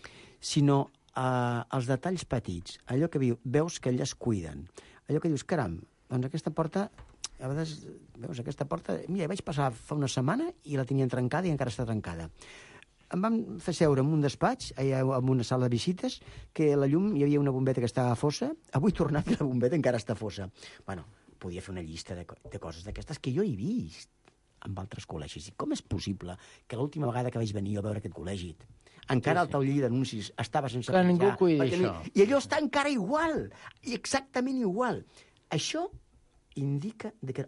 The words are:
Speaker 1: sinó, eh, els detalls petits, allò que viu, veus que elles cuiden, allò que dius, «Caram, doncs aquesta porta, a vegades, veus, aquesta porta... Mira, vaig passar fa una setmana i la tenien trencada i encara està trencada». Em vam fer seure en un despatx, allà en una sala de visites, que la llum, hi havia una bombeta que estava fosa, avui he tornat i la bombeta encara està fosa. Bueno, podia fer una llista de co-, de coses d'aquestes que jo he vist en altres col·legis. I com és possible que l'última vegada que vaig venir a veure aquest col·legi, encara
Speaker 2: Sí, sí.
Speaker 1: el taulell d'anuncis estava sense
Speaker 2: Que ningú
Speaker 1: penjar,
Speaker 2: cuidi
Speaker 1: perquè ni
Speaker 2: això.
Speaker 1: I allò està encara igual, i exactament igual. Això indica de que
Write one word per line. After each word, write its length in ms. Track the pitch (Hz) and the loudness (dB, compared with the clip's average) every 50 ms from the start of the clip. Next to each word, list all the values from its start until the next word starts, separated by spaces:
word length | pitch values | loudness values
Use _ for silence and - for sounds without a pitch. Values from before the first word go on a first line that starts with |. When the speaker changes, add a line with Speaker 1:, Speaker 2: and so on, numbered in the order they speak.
| - - - - - - - - | -20 -20 -20 -20 -20 -20 -18 -12
Speaker 1:
sinó, 520 | - - - 151 143 143 139 135 139 - _ _ _ _ - | -6 0 2 4 6 6 6 4 2 0 _ _ _ _ -4
eh, 460 | 131 127 127 127 123 123 120 120 120 - - | -2 0 2 2 2 2 0 0 -2 -2 -2
els 160 | 131 135 120 | -2 -2 0
detalls 360 | 131 135 131 - 175 190 165 - | 0 0 0 0 -2 -4 -4 -4
petits, 520 | - 139 117 - - 90 85 - - - - _ | -2 -4 -2 -2 -2 -6 -6 -8 -12 -16 -14 _
allò 220 | - 123 135 165 165 | -2 0 0 0 2
que 80 | - 143 | 0 2
viu, 200 | 135 120 117 - - | 2 2 0 0 0
veus 360 | 131 123 147 160 170 - - | 0 2 2 2 0 -2 -4
que 100 | - 131 | -2 0
elles 240 | 123 123 143 - - | 0 0 -2 -4 -6
cuiden, 560 | - - 120 110 92 80 76 71 71 80 85 _ - - - - - _ - | -4 -2 0 0 0 -2 -6 -8 -10 -12 -14 _ -20 -20 -20 -20 -12 _ -2
allò 100 | 143 156 | -2 0
que 80 | - 165 | 2 0
dius, 140 | 147 127 - | 0 0 -2
«Caram, 380 | - 185 156 117 87 82 90 - - _ _ _ - | -2 0 0 0 -2 -4 -8 -12 -16 _ _ _ -4
doncs 160 | 131 127 127 | -2 -2 -2
aquesta 240 | 131 - 156 - 160 | -2 -4 -4 -4 -4
porta, 400 | 151 - 160 156 - 190 202 - - - - - - - - - - - | -2 -2 -2 0 0 -2 -2 -4 -6 -14 -20 -20 -16 -14 -14 -14 -12 -8
a 60 | 131 | -6
vegades, 400 | 131 139 156 165 160 151 147 - - - - - - - | -4 -4 -4 -4 -6 -8 -12 -14 -16 -16 -18 -20 -20 -16
veus, 220 | 117 - - 135 120 | -12 -10 -10 -8 -8
aquesta 260 | 117 - 143 - 135 | -6 -6 -6 -6 -4
porta... 340 | 135 139 135 - - 90 - - - | -4 -6 -6 -4 -4 -4 -4 -4 -4
Mira, 180 | 180 202 160 | -4 -2 -2
vaig 140 | 147 196 190 - | -2 -4 -6 -6
passar 280 | - 151 143 143 131 113 | -4 0 0 0 0 0
fa 220 | - - - 151 | -4 -8 -4 -2
una 120 | 151 139 | 0 0
setmana 440 | 127 - 135 127 143 214 262 330 349 - - - | 0 0 0 0 2 0 0 -2 -4 -6 -10 -8
i 120 | 151 143 | -4 -2
la 80 | 135 131 | -2 0
tenien 240 | - 139 135 131 123 | 0 2 2 2 2
trencada 380 | 120 123 127 120 147 160 190 | 2 0 0 0 0 0 0
i 20 | 175 | 0
encara 200 | 147 131 135 120 | 0 0 -2 -2
està 140 | - - 123 | -4 -4 -2
trencada». 440 | 113 110 107 - - 85 82 82 80 - - - - - - - - - - - - _ _ _ - | -2 -2 -2 -2 -4 -8 -8 -10 -12 -14 -18 -20 -20 -20 -20 -20 -20 -20 -20 -20 -20 _ _ _ -4
Em 100 | - 180 | -2 0
vam 380 | 202 226 226 226 214 190 202 170 | 2 2 2 0 -2 -4 -8 -6
fer 140 | - 185 160 | -4 -2 2
seure 280 | - 170 147 139 131 | 4 6 6 6 6
en 60 | 135 | 4
un 140 | 151 160 151 | 4 4 4
despatx, 520 | 143 143 - - 170 214 262 - - - - | 4 2 2 2 2 2 2 0 -6 -8 -4
allà 220 | 131 135 135 135 131 131 131 135 | -2 0 0 2 2 2 2 2
en 120 | 123 127 131 | 2 4 4
una 140 | 131 123 113 | 4 4 2
sala 220 | - 131 127 127 | 2 2 2 2
de 40 | 123 | 2
visites, 500 | 120 113 - 180 180 - - 254 - - - - - - - - - | 2 0 0 0 -2 -2 -2 -6 -6 -8 -12 -18 -18 -18 -18 -6 0
que 220 | - 156 147 143 | 2 4 4 6
la 120 | 143 139 | 6 4
llum, 280 | 139 147 175 196 214 208 | 4 4 4 4 2 2
hi 80 | 143 143 | 4 4
havia 160 | 143 147 143 | 4 4 4
una 120 | 143 139 | 4 4
bombeta 280 | 127 131 131 135 127 127 | 2 2 2 2 2 2
que 40 | 120 | 0
estava 300 | 113 - 135 127 123 120 | 0 2 2 2 2 2
fosa, 360 | - 147 151 147 - 247 285 320 - _ _ | 2 0 0 0 0 -4 -4 -4 -8 _ _
avui 200 | - 139 147 196 | 0 2 2 4
he 20 | - | 4
tornat 320 | - 170 147 151 143 - | 2 2 2 2 0 0
i 80 | - - | 0 0
la 80 | - 151 | 0 0
bombeta 300 | 131 127 120 120 127 175 | 0 2 2 2 4 4
encara 220 | 156 127 127 120 | 4 2 2 2
està 180 | 113 - - 110 | 0 0 -4 -4
fosa. 340 | - 110 101 - - 92 95 - - - - - - - | -4 -4 -6 -6 -8 -10 -10 -12 -16 -20 -20 -20 -14 -10
Bueno, 200 | - 95 85 73 - - _ _ - - | -10 -8 -8 -10 -14 -20 _ _ -20 -18
podia 240 | - - 92 87 90 | -12 -10 -8 -8 -8
fer 100 | - 98 | -8 -8
una 100 | 92 90 | -8 -8
llista 340 | 85 80 80 82 - - 92 | -8 -8 -10 -10 -10 -10 -10
de 100 | 87 85 | -10 -12
co-, 120 | - - - - 120 | -14 -16 -18 -14 -14
de 100 | - 101 | -12 -10
coses 240 | - 82 - - 87 | -10 -10 -12 -12 -12
d'aquestes 360 | 107 - - 104 - 156 - | -10 -10 -10 -10 -10 -10 -6
que 120 | - 135 127 | -4 -2 0
jo 100 | 170 214 | 0 0
he 120 | 196 117 | 0 -2
vist 540 | 92 110 185 247 240 85 80 - - - - _ _ _ _ _ _ _ _ _ - - | -2 -2 -2 -2 -4 -4 -6 -10 -16 -20 -20 _ _ _ _ _ _ _ _ _ -14 -10
en 80 | 104 98 | -10 -8
altres 280 | 90 92 - - - - | -8 -10 -10 -12 -12 -12
col·legis. 420 | - 90 80 73 - - - - - | -10 -10 -10 -10 -10 -12 -14 -14 -12
I 20 | - | -10
com 160 | - - 294 302 | -6 -4 -4 -4
és 80 | - | -4
possible 560 | - - 104 85 - 104 95 - - 87 90 - - - - - _ | -4 -4 -6 -4 -2 -4 -6 -6 -6 -10 -12 -14 -16 -20 -20 -20 _
que 80 | - 120 | -8 -4
l'última 280 | 113 139 147 - 156 143 | -4 -4 -4 -2 -2 -2
vegada 220 | 120 117 123 123 123 | -2 0 0 -2 -2
que 80 | - | 0
vaig 140 | 117 113 104 104 | -2 -2 -2 -2
venir 240 | 104 98 101 104 | -2 -2 -2 -2
a 40 | 101 | -2
veure 160 | 98 107 104 101 | -2 -2 -2 -4
aquest 160 | - 98 82 | -6 -8 -8
col·legi, 400 | 80 80 92 98 92 90 85 76 - - - - _ _ - - - - - | -8 -6 -6 -6 -6 -8 -10 -12 -14 -20 -20 -20 _ _ -20 -20 -10 -2 0
encara 320 | 135 120 - 147 165 180 | 0 2 2 4 4 4
Speaker 2:
Sí, 40 | 175 | 2
sí. 20 | |
Speaker 1:
el 40 | 139 | 2
taulell 300 | 151 139 135 135 139 143 | 2 0 2 2 2 2
d'anuncis 500 | 135 117 120 131 131 123 120 107 98 - - | 2 2 2 0 0 -2 -4 -6 -8 -8 -8
estava 320 | - 117 - - 151 143 123 | -8 -4 -2 -2 -2 -2 -2
sense 220 | 117 123 113 - | -4 -4 0 2
Speaker 2:
Que 120 | 180 185 180 | 4 6 6
ningú 160 | 180 180 170 190 | 6 6 6 6
Speaker 1:
penjar, 120 | 202 196 | 4 4
Speaker 2:
cuidi 220 | - 185 175 160 143 | 6 6 6 6 6
Speaker 1:
perquè 180 | 135 127 - | 4 4 4
ni 80 | - - | 2 2
Speaker 2:
això. 260 | 104 87 82 85 - - | 2 0 -4 -6 2 4
Speaker 1:
I 60 | 185 202 | 6 6
allò 140 | 214 277 277 | 6 6 2
està 180 | - - 294 311 | 2 2 0 0
encara 300 | 302 240 - 285 277 294 | 0 2 2 2 2 2
igual, 640 | 277 233 175 196 285 311 330 320 302 190 107 104 - - - - - _ - | 0 0 0 0 2 2 2 2 0 -2 -4 -6 -10 -16 -20 -20 -20 _ -8
i 100 | - 240 | -6 -6
exactament 640 | - - - - 277 269 - - 254 254 269 262 | -6 -2 0 -2 -2 -2 -2 -2 -2 0 0 0
igual. 460 | 254 233 185 175 226 254 233 156 98 - - - - - _ _ _ _ - | 0 0 0 2 0 0 0 -2 -4 -6 -12 -20 -20 -20 _ _ _ _ -4
Això 380 | - 147 - - - 311 349 403 - - - _ _ _ _ _ _ _ _ _ - | -2 -2 -2 -2 -2 -2 -4 -4 -6 -12 -20 _ _ _ _ _ _ _ _ _ -8
indica 580 | 147 139 139 139 139 160 220 220 - - - - _ | -4 -2 -2 -2 -2 -2 -6 -8 -8 -10 -12 -10 _
de 120 | - 131 123 | -10 -8 -6
que 120 | - 131 | -6 -8